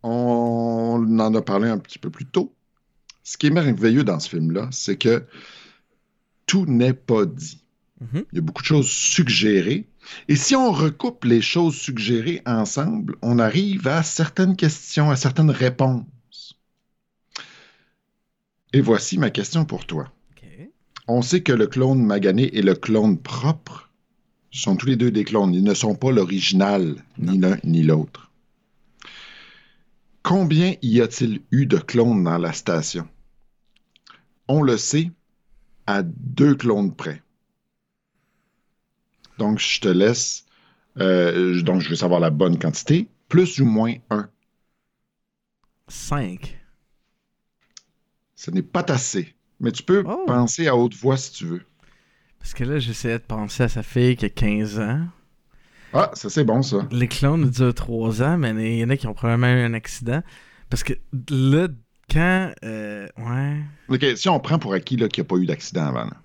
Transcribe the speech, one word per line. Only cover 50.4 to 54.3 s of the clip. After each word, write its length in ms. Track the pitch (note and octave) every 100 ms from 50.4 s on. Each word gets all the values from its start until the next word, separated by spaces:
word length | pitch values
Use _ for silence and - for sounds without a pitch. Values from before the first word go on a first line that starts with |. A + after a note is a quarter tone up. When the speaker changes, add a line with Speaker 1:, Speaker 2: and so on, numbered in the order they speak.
| A#2+ - E3
Speaker 1:
à 80 | B2
haute 180 | A#2+
voix 220 | G2+ B2+ C3
si 160 | -
tu 120 | - E2
veux. 160 | F2 - _ _ _ _ _ _ _
Speaker 2:
Parce 160 | -
que 100 | -
là, 140 | B2 D3
j'essayais 400 | A#2+ A2 A#2+ A#2
de 60 |
penser 380 | - G#2+ G#2 -
à 60 | A#2+
sa 140 | A#2
fille 340 | G#2+ B2 B2 A#2+
qui 100 |
a 20 | G#2